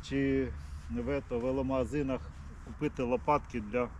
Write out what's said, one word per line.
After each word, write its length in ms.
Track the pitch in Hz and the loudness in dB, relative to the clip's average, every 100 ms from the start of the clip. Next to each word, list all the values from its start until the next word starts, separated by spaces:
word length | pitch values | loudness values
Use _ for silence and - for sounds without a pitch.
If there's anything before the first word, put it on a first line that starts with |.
чи 480 | - 139 139 135 127 - - - - | -2 2 4 4 2 -2 -8 -10 -6
в 200 | 117 120 | -4 0
ето, 300 | 143 139 123 | -2 0 -2
веломагазинах 840 | 123 135 131 135 123 147 135 127 - - - - - | 0 2 2 2 2 0 0 0 -4 -10 -12 -12 -12
купити 380 | - 151 - | -2 -2 0
лопатки 580 | 123 127 - 147 - 123 | 2 2 4 4 4 -6
для 280 | 104 117 120 - | -2 0 -2 -4